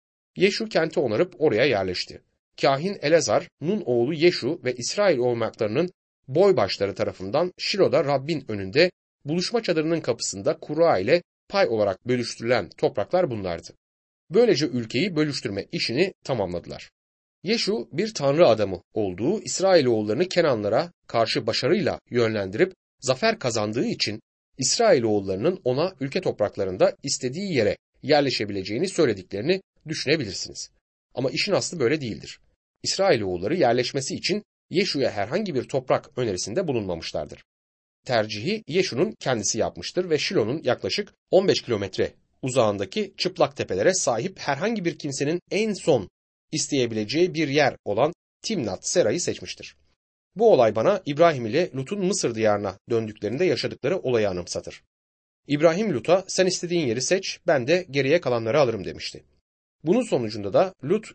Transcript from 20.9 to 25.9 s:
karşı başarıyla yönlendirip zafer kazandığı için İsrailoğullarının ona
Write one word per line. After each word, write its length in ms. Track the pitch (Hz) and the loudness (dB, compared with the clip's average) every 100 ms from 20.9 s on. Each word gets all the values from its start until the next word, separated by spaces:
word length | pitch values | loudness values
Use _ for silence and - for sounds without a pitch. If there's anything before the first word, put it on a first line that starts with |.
| _ - | _ -4
karşı 400 | 117 113 143 110 | -2 0 -2 -2
başarıyla 520 | 104 123 202 123 85 - | -2 0 0 0 -4 -4
yönlendirip 640 | 120 113 107 95 107 185 - _ _ | 0 0 0 -4 0 -2 -2 _ _
zafer 400 | 131 131 226 220 | -4 0 0 0
kazandığı 460 | 127 113 107 110 226 | -2 -2 -2 -2 -2
için 360 | 175 - 107 _ _ _ - | -2 -4 -6 _ _ _ -6
İsrailoğullarının 1040 | 131 - 226 151 113 104 98 95 143 190 | -2 2 4 4 4 0 0 -2 -2 0
ona 320 | 123 127 185 | -2 0 -2